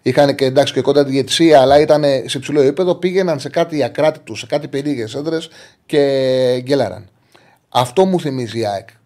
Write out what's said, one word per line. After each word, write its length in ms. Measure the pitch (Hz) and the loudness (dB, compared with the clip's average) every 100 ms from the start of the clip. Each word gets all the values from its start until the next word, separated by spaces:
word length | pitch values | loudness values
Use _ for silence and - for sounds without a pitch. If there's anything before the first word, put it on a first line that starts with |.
είχαν 340 | 127 135 143 135 | 0 2 2 2
και, 100 | 135 | 0
εντάξει, 280 | 131 135 | 2 0
και 80 | 139 | -2
κοντά 240 | 123 143 139 | 0 2 2
τη 60 | |
διαιτησία, 500 | 135 135 - 165 147 | -2 -2 2 6 6
αλλά 180 | 131 143 | 6 4
ήταν 240 | 156 151 | 4 2
σε 340 | 143 135 127 143 | 2 -2 -4 -10
υψηλό 240 | 131 147 | -4 0
επίπεδο, 340 | 135 143 180 175 | 2 0 -2 -2
πήγαιναν 440 | 180 185 180 147 | -2 -2 -2 -4
σε 100 | 139 | -4
κάτι 340 | 170 170 151 | -4 -2 -2
ακράτητους, 560 | 120 117 156 156 - 107 | -4 0 -2 -2 -14 -14
σε 60 | - | -6
κάτι 220 | 147 151 | -6 -6
περίεργες 480 | 139 147 127 110 131 | -8 -6 -6 -6 -8
έδρες 340 | 156 160 160 - - _ _ | -6 -6 -8 -20 -20 _ _
και 760 | 151 143 135 131 127 127 127 | 0 2 2 0 0 0 -2
γκέλαραν. 460 | 127 139 107 92 98 _ _ _ _ _ _ | -2 -2 -2 -6 -18 _ _ _ _ _ _
Αυτό 360 | 123 127 - 190 | 0 0 2 2
μου 140 | 180 | 0
θυμίζει 400 | 147 131 117 113 | -2 -6 -6 -4
η 60 | 107 | -4
αεκ. 220 | 98 - _ | -6 -10 _